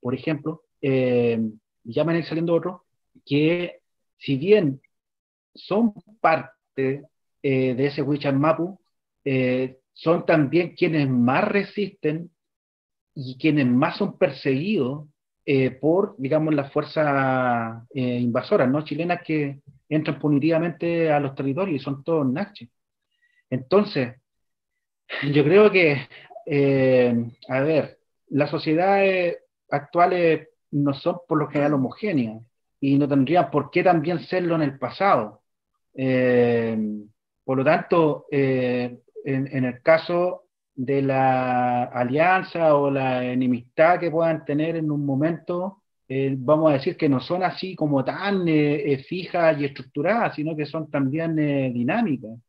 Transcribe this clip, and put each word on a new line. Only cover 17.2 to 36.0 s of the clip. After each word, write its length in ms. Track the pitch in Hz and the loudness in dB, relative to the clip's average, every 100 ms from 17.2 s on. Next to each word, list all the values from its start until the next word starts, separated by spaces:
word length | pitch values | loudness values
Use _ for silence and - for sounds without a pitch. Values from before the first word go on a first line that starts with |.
| 135 131 127 120 113 117 - | 0 0 0 0 -4 -10 -12
eh, 280 | 139 123 123 | -6 -4 -2
invasoras, 500 | 120 123 - 208 127 | -2 -2 0 2 2
¿no? 140 | 143 | 0
chilenas 380 | 151 147 170 175 - | -4 -6 -4 -4 -2
que 320 | 156 143 139 - - - | -2 -4 -8 -18 -20 -4
entran 320 | 156 156 139 | -4 -2 -2
punitivamente 920 | 151 143 151 160 170 170 170 170 160 | 0 2 2 0 -2 -4 -4 0 2
a 80 | 147 | 0
los 160 | 139 | -2
territorios 460 | 135 139 135 196 143 | -4 -4 -2 -2 -4
y 20 | |
son 220 | - 139 | -6 -8
todos 260 | 139 165 135 | -2 0 0
naches. 380 | 135 202 - 165 _ _ _ _ _ _ _ - | -2 -6 -12 -20 _ _ _ _ _ _ _ -8
Entonces, 680 | 127 - 190 202 151 120 - _ _ _ _ _ _ _ _ - - 139 | -8 0 2 2 -2 -4 -8 _ _ _ _ _ _ _ _ -14 -8 -2
yo 100 | 143 | 2
creo 300 | 143 190 208 | 6 6 6
que, 340 | 190 165 143 - - - - - | 6 4 2 -4 -18 -20 -16 -4
eh, 800 | 143 139 135 131 127 123 117 117 - - | 0 2 4 4 4 4 2 -2 -10 -6
a 120 | 131 | -2
ver, 360 | 143 156 113 - _ _ - | 0 0 -2 -8 _ _ -6
las 200 | 135 143 | -2 -2
sociedades 880 | 156 156 156 185 196 196 185 175 - _ _ - | -2 -2 0 2 2 2 0 -2 -4 _ _ -6
actuales 840 | 143 143 170 180 185 165 156 156 _ - | -6 -2 2 2 4 2 2 -2 _ -6
no 240 | 147 143 | -2 0
son 220 | 139 170 180 - | 0 -2 -4 -2
por 100 | 160 | -2
lo 120 | 143 | 0
general 260 | 147 143 | 0 0
homogéneas 640 | 147 127 - 214 160 113 113 117 _ _ - | 0 -2 -4 -2 -2 -2 -6 -18 _ _ -6
y 180 | 139 139 | 0 2
no 120 | 143 | 2
tendrían 420 | 143 131 175 165 | 2 2 2 2
por 220 | 151 139 | 0 -2
qué 100 | - | 2
también 380 | 180 170 147 170 | 4 2 0 -4
serlo 340 | - 180 175 | -4 -4 0
en 80 | 165 | 0
el 160 | 143 135 | -2 -4
pasado. 640 | 120 - 196 151 107 - _ _ _ _ _ | -8 -2 2 2 0 -10 _ _ _ _ _
Eh, 840 | - | -6